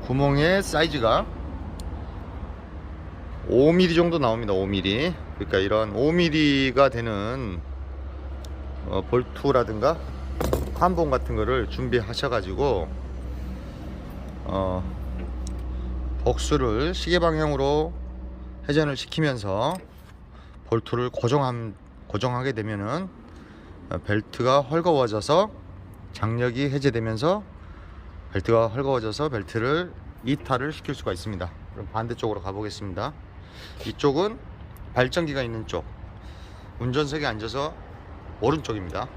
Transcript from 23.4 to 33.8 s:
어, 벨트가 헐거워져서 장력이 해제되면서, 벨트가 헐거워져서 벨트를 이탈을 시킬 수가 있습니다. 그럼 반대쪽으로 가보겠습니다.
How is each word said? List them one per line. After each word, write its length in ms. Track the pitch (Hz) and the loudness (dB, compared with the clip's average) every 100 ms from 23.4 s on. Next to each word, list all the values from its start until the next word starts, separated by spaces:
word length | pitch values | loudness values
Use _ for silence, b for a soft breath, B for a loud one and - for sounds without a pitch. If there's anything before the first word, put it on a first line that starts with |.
| B B B B - | B B B B -8
어, 80 | 82 | -6
벨트가 640 | - 104 - - 123 139 | 0 0 0 0 4 4
헐거워져서 840 | 131 160 175 151 120 107 101 160 208 - - - - - - | 4 2 4 4 4 0 4 4 4 -2 -16 -16 -16 -16 -16
장력이 600 | - 107 117 123 120 143 | -2 0 2 2 2 0
해제되면서, 840 | 139 135 117 113 110 147 208 202 - B B B B B B - | 4 2 2 0 0 2 2 -2 -16 B B B B B B -6
벨트가 320 | 98 90 113 113 | -4 4 6 6
헐거워져서 640 | 113 135 131 110 104 151 | 2 2 2 0 -2 -2
벨트를 640 | 120 85 113 120 156 180 - - - | -2 -2 -2 2 2 0 -8 -14 -8
이탈을 500 | 117 143 - 135 139 | -2 -2 2 0 0
시킬 220 | 156 - - | -6 -8 -4
수가 160 | - | -4
있습니다. 400 | 92 110 95 90 - - | -4 -4 -6 -6 -8 -14
그럼 140 | - 104 | -12 -6
반대쪽으로 480 | 110 113 117 117 101 | -4 -4 -2 -2 -2
가보겠습니다. 720 | 95 98 107 - 101 90 120 - - - B B B B | -4 -6 -6 -6 -6 -4 -4 -6 -16 -16 B B B B